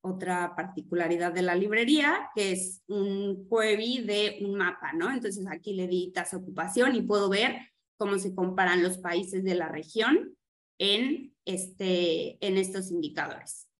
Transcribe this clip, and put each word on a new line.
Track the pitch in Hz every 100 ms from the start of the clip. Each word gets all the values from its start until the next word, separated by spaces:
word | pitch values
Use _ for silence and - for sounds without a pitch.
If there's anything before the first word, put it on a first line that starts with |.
otra | 185 185 185 180 180
particularidad | - 175 - - 175 165 170 175
de | 175
la | 180
librería, | 175 208 220 240 302 285 381 -
que | 214 196
es | 185 - - -
un | 202 196 196 202 185 190
query | 226 220 208 226 254
de | 208 208 208 -
un | 202 196
mapa, | 180 180 -
¿no? | 160 190
Entonces | 269 214 196 190
aquí | 165 214
le | 196 185
di | 185 180
tasa | 185 175 185
ocupación | 185 - 170 240 254 233
y |
puedo | 190 208 196
ver | 196 254 247 - _ _ _
cómo | 208 196
se | 190
comparan | 185 185 185 180 180
los | 175 185
países | 175 175 180 190
de | 190
la | 180 160
región | 151 160 220 226 349 - - _ _ _ _
en, | 196 208 262 311 - _ -
este, | 185 - - 190 180 170 160 - - 202
en | 190
estos | 185 190 185
indicadores. | 170 151 160 143 - - - -